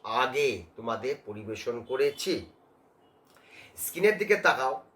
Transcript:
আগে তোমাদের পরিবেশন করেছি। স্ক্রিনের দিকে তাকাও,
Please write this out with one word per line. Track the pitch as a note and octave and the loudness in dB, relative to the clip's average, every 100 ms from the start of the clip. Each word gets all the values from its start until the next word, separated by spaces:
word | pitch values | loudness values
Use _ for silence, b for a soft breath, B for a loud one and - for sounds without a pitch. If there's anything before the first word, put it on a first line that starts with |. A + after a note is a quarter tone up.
আগে | G#2+ A#2 B2+ C3+ C#3 G#2 - - | -4 0 0 2 0 0 -8 -10
তোমাদের | A#2 G#2+ B2+ - - | -6 -4 -4 -6 -8
পরিবেশন | G#2 G#2 A2 B2 A#2 | -12 -10 -8 -6 -6
করেছি। | A2+ C3 C#3+ C#3 F#3+ C#3 - - _ _ _ _ _ _ _ B B B B - | -4 0 0 0 -4 -4 -6 -18 _ _ _ _ _ _ _ B B B B -10
স্ক্রিনের | - E3+ G#3 G#3 | -8 4 4 4
দিকে | G#3 G3 | 2 4
তাকাও, | F3 B2+ C3 - - | 4 4 0 -2 -8